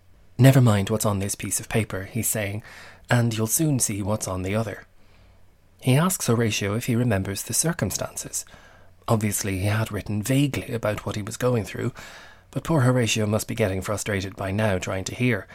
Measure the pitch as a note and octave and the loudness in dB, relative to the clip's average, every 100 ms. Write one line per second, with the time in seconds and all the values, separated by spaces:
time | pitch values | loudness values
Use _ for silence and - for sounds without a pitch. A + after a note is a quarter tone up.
0 | - - - - C3 C3 A#2+ G#2 F#2+ A2 | -20 -20 -10 6 8 8 6 4 2 0
1 | A2 G2+ G2 - G2+ - A#2 A#2 G2+ F#2+ | 0 0 -2 -6 -6 -6 -2 -2 -2 -6
2 | G2 A#2 A2 A2 G2 G#2 - - - - | -6 -4 -2 -2 -4 -6 -10 -18 -20 -20
3 | - A#2+ A#2+ A2 A2 - D#3 C3 - G#2 | 0 2 2 0 0 2 2 2 0 -2
4 | G2+ G#2+ - F#2 F#2+ G#2 G#2 - - - | -2 -2 -2 -4 -2 -2 -2 -8 -14 -20
5 | - - - - - _ _ - - C3 | -20 -20 -20 -20 -20 _ _ -4 2 4
6 | F3+ - - A#2 A#2 G#2+ G2+ G#2+ B2+ A#2 | 4 0 0 2 2 0 -2 -2 0 0
7 | A#2+ G2 F#2+ G2 - A#2 D#3+ F3 G#2 - | 2 2 0 -6 -2 0 0 -2 -4 -4
8 | - - - - - - - - - - | -6 -8 -10 -10 -10 -18 -20 -20 -20 -12
9 | - A2+ G#2+ G2 G#2 F#2+ G2 G#2+ A2 G2+ | -2 0 2 -2 -2 -2 0 0 -2 -4
10 | - G#2 G#2 C3+ C#3+ G2+ - A#2 G#2+ G#2 | -4 -4 0 2 2 -2 -6 -4 -2 -2
11 | - G#2+ G2 - B2 A#2+ F2+ - A2+ - | -4 -6 -6 -2 0 0 -2 -4 -6 -6
12 | - - - - - - - D#3+ B2 B2+ | -14 -18 -20 -20 -10 -6 0 4 4 4
13 | A2+ A#2 G#2 G#2+ - A2+ G#2 F#2+ - G2+ | 2 2 2 0 -2 0 0 0 -4 -4
14 | - G2 F#2+ F#2 G2 G2 A2 F#2 F#2+ F#2+ | -2 -2 -4 -6 -4 0 0 0 -2 -4
15 | F#2 - B2 G#2 - | -4 -2 0 0 -4